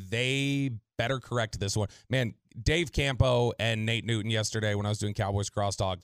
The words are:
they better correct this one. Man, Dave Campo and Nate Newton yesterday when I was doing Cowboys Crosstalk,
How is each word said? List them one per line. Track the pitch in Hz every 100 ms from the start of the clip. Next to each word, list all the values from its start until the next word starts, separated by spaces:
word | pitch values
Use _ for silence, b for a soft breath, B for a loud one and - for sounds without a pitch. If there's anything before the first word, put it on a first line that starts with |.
| 95
they | 113 127 135 139 139 139 113 - -
better | 117 135
correct | - 120 110 -
this | 98 107
one. | 101 B B
Man, | 131 120 - _ -
Dave | 110 151 143
Campo | - 139 117 131 123 120 -
and | 113 110 110
Nate | 113 107
Newton | 117 107
yesterday | 110 104 110 107 104
when | 104
I |
was | 107
doing | 104
Cowboys | 101 101 101 98
Crosstalk, | - 101 - 98 90